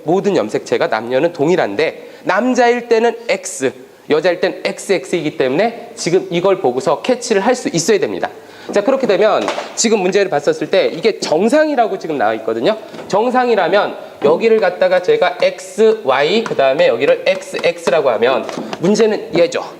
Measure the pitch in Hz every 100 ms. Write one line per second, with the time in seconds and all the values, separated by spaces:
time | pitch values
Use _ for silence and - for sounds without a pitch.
0 | 147 180 190 170 107 135 - 117 160 110
1 | 117 127 170 170 147 175 117 101 151 -
2 | - - - 202 247 247 240 240 233 226
3 | 233 226 - 190 - - 131 - - -
4 | - 147 180 175 180 175 190 196 - 185
5 | - 175 151 - 131 139 226 226 - -
6 | - 180 - 175 180 185 127 123 147 143
7 | - 247 - 202 196 247 - 170 - 208
8 | 131 90 - - - - - 202 202 262
9 | - 185 208 156 104 - - - 233 214
10 | 180 190 196 147 147 156 151 190 135 151
11 | 220 - - 156 220 294 311 285 220 190
12 | 180 147 107 113 113 113 160 220 - -
13 | - 190 240 247 247 214 165 196 - -
14 | - - 139 175 220 220 190 - 185 185
15 | 180 151 180 - 185 185 - - 220 220
16 | 131 131 151 214 220 147 135 139 175 120
17 | 143 170 - 190 - - 165 170 - 165
18 | 135 107 120 127 - - - - 170 208
19 | 220 202 - 165 170 113 - -